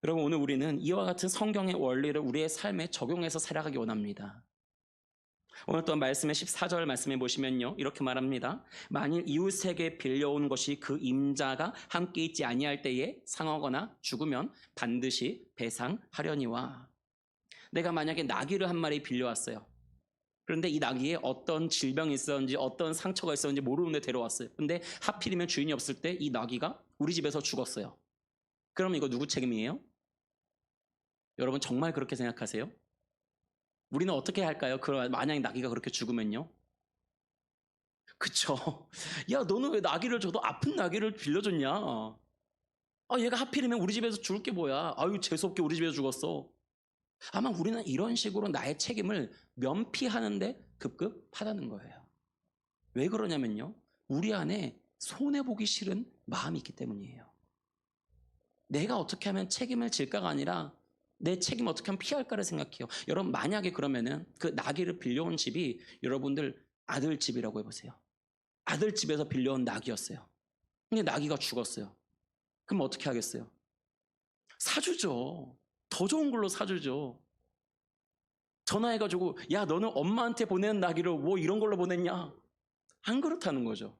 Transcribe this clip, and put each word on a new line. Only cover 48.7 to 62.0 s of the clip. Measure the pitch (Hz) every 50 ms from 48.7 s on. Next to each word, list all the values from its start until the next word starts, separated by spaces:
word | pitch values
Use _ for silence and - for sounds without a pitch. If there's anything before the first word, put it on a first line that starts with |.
| 156 -
책임을 | - - 247 214 196 185 214 185 127 104 - - - _ _
면피하는데 | - 123 131 147 196 233 - - - 269 247 208 233 226 214 208 196 190 214 262 - - - - -
급급하다는 | - - - - 175 214 - - - _ - - 214 214 220 202 139 117
거예요. | 107 98 - - - - - _ _ _ _ _ _ _ _ _ _ _ _ _ _ _ _ _ _
왜 | 123 139 185
그러냐면요, | 220 214 214 190 165 143 131 113 107 107 123 170 220 - _ _ _ _ _ _
우리 | 135 147 175 220 214
안에 | 190 160 156 185 214 185 123 - - _ _ _ _
손해보기 | - - - - 269 285 285 285 269 262 226 202 214
싫은 | 208 - - 208 190 185 202 247 - - _ _
마음이 | - - - - 160 - 160
있기 | - - -
때문이에요. | - - 120 107 101 - - - - - - _ _ _ _ _ _ _ _ _ _ _ _ _ _ _ _ _ _ _ _ _ _ _ _ _ _ _ _
내가 | - 143 165 214 247 214
어떻게 | 165 - - - - 208
하면 | 190 190 190 185
책임을 | - - 254 240 254 240 233 233
질까가 | 226 - - 135 - 208 190 175
아니라 | 151 143 139 - 90 87 156 147 - _ _ _ _ _ _ _ _ _
내 | - 165 185 185
책임 | - - 277 226 240 214
어떻게 | 165 - - -
하면 | 196
피할까를 | 190